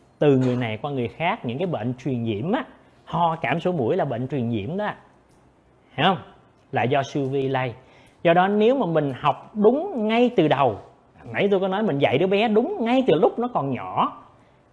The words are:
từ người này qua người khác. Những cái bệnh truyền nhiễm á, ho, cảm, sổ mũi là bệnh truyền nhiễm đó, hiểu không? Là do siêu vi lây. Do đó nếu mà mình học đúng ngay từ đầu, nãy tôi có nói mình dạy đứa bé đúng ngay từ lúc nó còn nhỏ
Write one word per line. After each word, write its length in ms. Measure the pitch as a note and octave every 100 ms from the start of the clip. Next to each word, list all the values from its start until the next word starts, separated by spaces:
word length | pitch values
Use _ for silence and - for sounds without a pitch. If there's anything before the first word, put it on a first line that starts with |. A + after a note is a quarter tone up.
| _ -
từ 180 | D3+ C3+
người 180 | B2+ B2
này 220 | A#2 G#2+
qua 140 | D3
người 160 | C#3 A2+
khác. 380 | - E3+ A#3 B2
Những 120 | B2
cái 100 | F#3
bệnh 260 | B2+ A#2 B2+
truyền 200 | D3+ B2
nhiễm 280 | A#2 G2+ D#3
á, 140 | B3+ - - _ _ -
ho, 300 | E3+ E3+ D#3+
cảm, 180 | A#2 D#3+
sổ 120 | F3+
mũi 240 | F3 A#2 F3+
là 100 | D3
bệnh 220 | A#2 C3
truyền 220 | D3 A#2
nhiễm 280 | A2+ G2+ F#3
đó, 140 | G#3 - - _ _ _ _ _ _ _ _ -
hiểu 100 | E3
không? 120 | E3 - - _ _ _
Là 120 | -
do 200 | A#2+ C#3+
siêu 220 | C3+ D3+ C3+
vi 220 | C#3 C3+
lây. 260 | C3 B2+ - - - - _
Do 100 | E3+
đó 140 | E3+ F#3
nếu 280 | G#3 G#3+ C4+
mà 100 | F#3
mình 280 | D#3+ C#3+ B2
học 320 | D3 - - G#3+
đúng 520 | G#3 C#4 G4+ D4 G#3+
ngay 240 | A3+ B3 A#3+
từ 120 | D3+
đầu, 320 | C3+ C3 F#2+ - _ _ -
nãy 240 | B2 A2+ G3
tôi 80 | G3
có 80 | F#3+
nói 160 | F#3+
mình 160 | A3 C#3
dạy 180 | C3 C3+
đứa 100 | F#3
bé 200 | G3+ A#3
đúng 300 | G#3+ D4 G#4
ngay 240 | A3+ C4 B3+
từ 80 | D#3
lúc 200 | G4 A#3
nó 80 | A#3+
còn 240 | F#3 C#3
nhỏ 460 | A#2 F#2 A2 B3 - - _ _ _ _